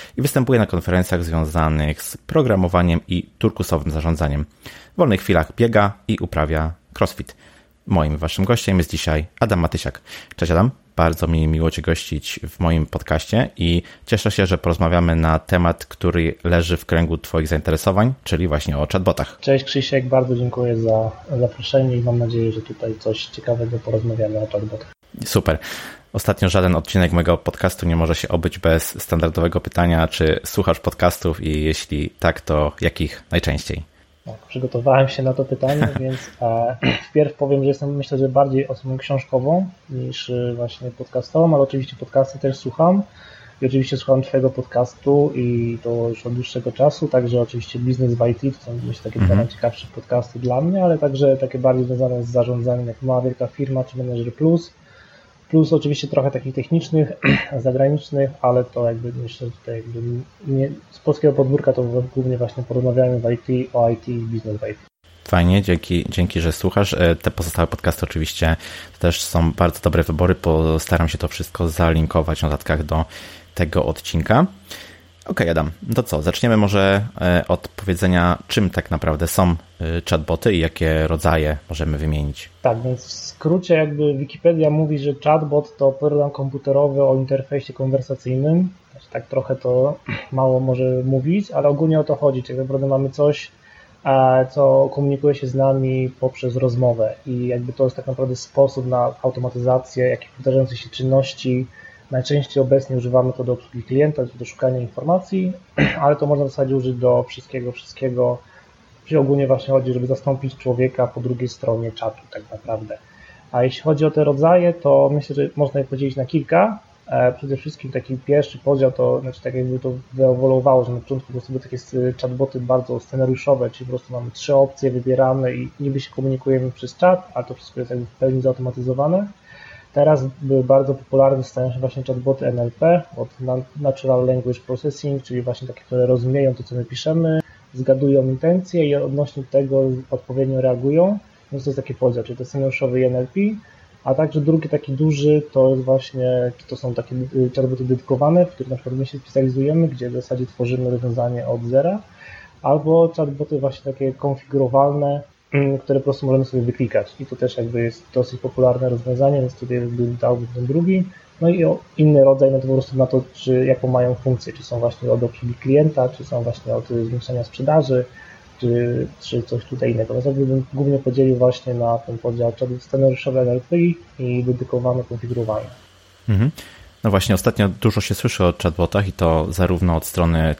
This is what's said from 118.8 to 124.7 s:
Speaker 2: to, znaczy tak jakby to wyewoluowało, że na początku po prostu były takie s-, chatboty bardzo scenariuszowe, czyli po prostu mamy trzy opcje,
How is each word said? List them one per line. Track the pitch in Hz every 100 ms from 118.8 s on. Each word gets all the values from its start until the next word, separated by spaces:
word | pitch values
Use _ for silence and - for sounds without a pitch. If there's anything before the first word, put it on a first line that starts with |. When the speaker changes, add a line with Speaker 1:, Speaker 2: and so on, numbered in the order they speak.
| 131
Speaker 2:
to, | 131 127 127
znaczy | 131 -
tak | 131
jakby | 127 127 127
to | 131 127 -
wyewoluowało, | 127 131 127 131 131 131 131
że | 120
na | 120
początku | - 135 -
po |
prostu | 127 -
były | 131
takie | - 127
s-, | - 127 127 120
chatboty | 127 123 135 127
bardzo | 123 127 123 120
scenariuszowe, | - 131 131 127 - 131 127
czyli | - 127
po |
prostu | 123 -
mamy | 123 120
trzy | - -
opcje, | 139 135